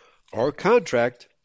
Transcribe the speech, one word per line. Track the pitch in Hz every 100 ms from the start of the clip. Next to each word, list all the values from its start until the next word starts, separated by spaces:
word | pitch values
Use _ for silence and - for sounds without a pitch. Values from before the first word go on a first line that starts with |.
| _ _ _
or | 107 131
contract | 143 185 240 165 123 120 - - _